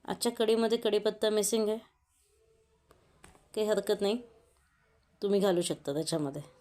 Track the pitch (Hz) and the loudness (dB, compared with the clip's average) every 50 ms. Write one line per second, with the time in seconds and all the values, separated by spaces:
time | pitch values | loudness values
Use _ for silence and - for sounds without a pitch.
0 | _ - 190 - - 233 233 - 226 214 226 226 226 226 233 226 - 220 202 208 | _ -8 -6 -2 -2 -4 0 0 2 2 2 2 2 2 0 0 0 0 0 2
1 | 208 220 208 - - 214 214 214 202 208 - 220 220 208 214 226 - _ _ _ | 0 0 -2 0 0 0 2 0 0 0 0 0 0 0 -2 -4 -8 _ _ _
2 | _ _ _ _ _ _ _ _ _ _ _ _ _ _ _ _ _ _ - _ | _ _ _ _ _ _ _ _ _ _ _ _ _ _ _ _ _ _ -20 _
3 | _ _ _ _ - - - - _ _ - 220 220 208 214 196 196 208 208 196 | _ _ _ _ -20 -20 -20 -20 _ _ -4 -2 0 2 2 0 2 0 0 2
4 | 202 196 214 247 - - - - _ _ _ _ _ _ _ _ _ _ _ _ | 2 0 0 -2 -4 -12 -20 -20 _ _ _ _ _ _ _ _ _ _ _ _
5 | _ _ _ _ - 202 202 202 190 202 180 175 170 - 160 - - - 143 151 | _ _ _ _ -2 0 2 2 4 2 2 2 0 -2 -4 -6 -4 -4 -4 -2
6 | 160 - 165 160 151 139 143 147 143 - _ _ | -2 -2 -2 -2 -2 -4 -6 -10 -14 -14 _ _